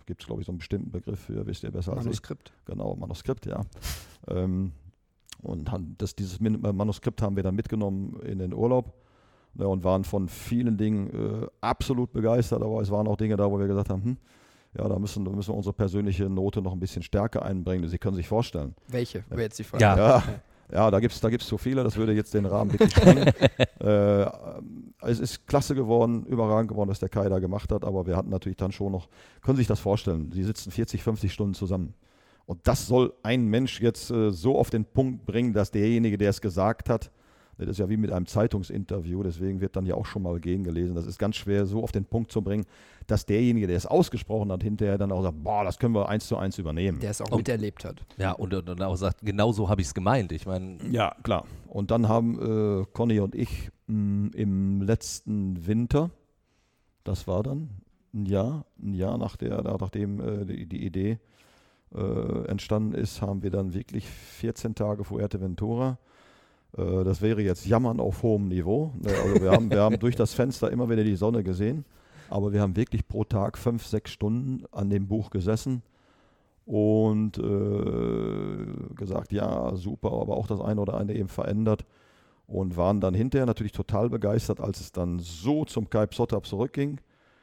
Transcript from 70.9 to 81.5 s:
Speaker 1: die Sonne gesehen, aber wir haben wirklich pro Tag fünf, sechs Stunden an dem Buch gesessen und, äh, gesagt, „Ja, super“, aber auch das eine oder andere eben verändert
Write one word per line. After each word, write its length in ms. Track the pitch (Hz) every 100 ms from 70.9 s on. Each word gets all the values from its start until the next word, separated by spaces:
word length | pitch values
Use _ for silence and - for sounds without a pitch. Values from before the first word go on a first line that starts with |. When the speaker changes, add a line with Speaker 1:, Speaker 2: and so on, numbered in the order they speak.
| 110
Speaker 1:
die 120 | 107 92
Sonne 280 | 104 117
gesehen, 420 | 92 92 107 156 - - _ - -
aber 220 | 101 101
wir 100 | 104
haben 140 | 101 92
wirklich 320 | 120 110 -
pro 160 | 107
Tag 340 | 107 - 101 -
fünf, 280 | 123 117 -
sechs 260 | 107 -
Stunden 540 | - 104 120 131 131 -
an 180 | - 101
dem 180 | 101 98
Buch 220 | 107 101
gesessen 540 | 101 90 107 135 123 - _ _ _ _ _ _ _ -
und, 720 | 107 107 110 110 107 107 101
äh, 1600 | 110 101 101 104 - 58 58 57 55 52 50 52 52 - - -
gesagt, 360 | 98 - -
„Ja, 440 | 104 - - 60 92
super“, 360 | 95 - 107
aber 240 | 113 107 -
auch 120 | 98
das 120 | 101
eine 220 | 104 107
oder 140 | 98 -
andere 220 | 101 107
eben 120 | 95
verändert 560 | - -